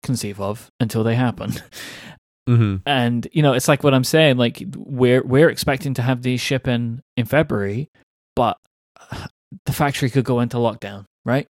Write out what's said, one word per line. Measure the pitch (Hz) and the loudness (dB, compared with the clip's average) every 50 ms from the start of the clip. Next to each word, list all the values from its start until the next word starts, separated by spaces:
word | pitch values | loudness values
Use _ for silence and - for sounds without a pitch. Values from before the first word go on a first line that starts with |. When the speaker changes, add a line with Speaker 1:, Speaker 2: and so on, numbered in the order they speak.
| - | -4
Speaker 1:
conceive | - 131 117 - 104 98 98 | -4 -4 -4 -4 -8 -8 -6
of | 98 98 104 120 - _ _ _ | -6 -6 -6 -8 -10 _ _ _
until | 127 110 - 113 110 | -6 -2 -2 0 0
they | 113 113 | 2 2
happen. | 120 127 123 110 - - 101 113 - | 2 0 0 -2 -4 -6 -6 -6 -8
<laughs> | - - - - - - - - - - - _ _ _ _ _ _ - | -8 -16 -20 -18 -18 -16 -16 -18 -20 -20 -20 _ _ _ _ _ _ 2
Speaker 2:
Mm-hmm. | 123 117 113 104 98 95 - | 2 4 4 2 0 -2 -2
Speaker 1:
And, | - 143 131 120 120 120 120 113 - _ | 0 0 2 2 2 0 -2 -4 -4 _
you | - 151 | 2 4
know, | 147 127 | 4 4
it's | 127 - | 2 2
like | - 151 131 - | 2 0 2 4
what | 147 135 | 2 4
I'm | 131 127 | 4 2
saying, | - - 160 160 151 131 | 2 4 4 6 6 4
like, | 123 120 117 113 - - - 135 | 4 2 0 -2 -6 -12 -12 -12
we're, | - 104 - 139 123 127 123 123 131 - | -12 -12 -10 0 2 4 4 4 4 2
we're | 123 123 135 160 165 | 2 4 6 6 4
expecting | 139 - - - 139 131 - 143 131 | 4 0 -2 -2 -2 -2 -2 -4 -4
to | - 120 | -2 0
have | 127 131 123 123 | -2 -2 -2 -2
these | 127 123 123 | -4 -4 -2
ship | - - 143 131 - 135 | -2 -2 -4 -2 -2 -2
in, | 123 117 120 117 113 127 - _ _ | -2 -2 -2 -4 -6 -10 -14 _ _
in | - 117 | -4 -4
February, | - - 147 160 147 - 104 101 98 101 117 151 - _ _ _ _ _ _ _ _ _ | 0 2 0 2 2 -2 -2 -2 -2 -4 -6 -8 -10 _ _ _ _ _ _ _ _ _
but | - 123 110 95 _ _ _ _ _ _ _ _ _ - _ - - - - _ _ _ _ - - _ | 0 0 0 0 _ _ _ _ _ _ _ _ _ -18 _ -14 -14 -14 -16 _ _ _ _ -20 -12 _
the | - - | -6 -2
factory | - 160 143 131 - - 127 | 0 -2 -2 0 -2 -4 0
could | - 139 120 | 0 0 0
go | - 127 120 | 0 0 0
into | 120 117 - | 0 -2 -2
lockdown, | 120 120 113 107 - - 98 101 101 101 _ _ _ _ | 0 0 0 -2 -4 -12 -12 -12 -14 -18 _ _ _ _
right? | 117 120 139 147 _ | -2 -2 -2 -2 _